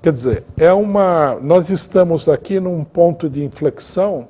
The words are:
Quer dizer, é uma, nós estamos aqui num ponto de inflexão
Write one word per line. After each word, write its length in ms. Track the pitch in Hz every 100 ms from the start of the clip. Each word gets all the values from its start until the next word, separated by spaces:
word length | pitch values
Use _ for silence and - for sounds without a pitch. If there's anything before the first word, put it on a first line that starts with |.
Quer 120 | 170
dizer, 300 | 139 123 110 - -
é 160 | 165
uma, 640 | 190 208 202 190 170 143 117
nós 300 | 135 175 170
estamos 580 | 190 - 190 180 165 -
aqui 320 | 139 - 190
num 240 | 185 170
ponto 460 | 151 - 170 170 160
de 140 | 135
inflexão 880 | 143 - 151 - - - 196 165 120